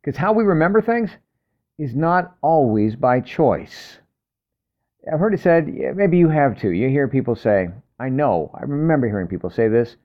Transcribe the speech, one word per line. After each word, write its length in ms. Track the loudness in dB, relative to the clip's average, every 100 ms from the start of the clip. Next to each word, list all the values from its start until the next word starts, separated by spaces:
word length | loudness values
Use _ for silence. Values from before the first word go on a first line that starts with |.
'Cause 140 | -8 -4
how 160 | -2
we 100 | 0
remember 380 | 2 2 2 2
things 280 | 0 -2 -4 -10 _ _ _ _ _ _
is 160 | -6 -2
not 400 | 0 0 -2 _
always 540 | 0 2 2 2 0 0
by 240 | 0 0
choice. 800 | -2 0 0 0 -6 -20 -20 -20 _ _ _ _ _ _ _ _ _ _ -8
I've 80 | -2
heard 140 | -2
it 80 | 0
said, 280 | 2 2 0
"Yeah, 180 | -6 -6
maybe 260 | 0 2 4
you 100 | 4
have 300 | 4 0 0
too." 120 | -2
You 180 | 0 0
hear 200 | 0 0
people 260 | -2 -2
say, 360 | -2 2 0 0 -8 _ _
I 120 | -6
know, 400 | -2 0 0 -4
I 80 | -10
remember 420 | -8 -2 0 0 0
hearing 200 | -2 -6
people 220 | -6 -8
say 200 | 0 2
this 280 | 2 0 -8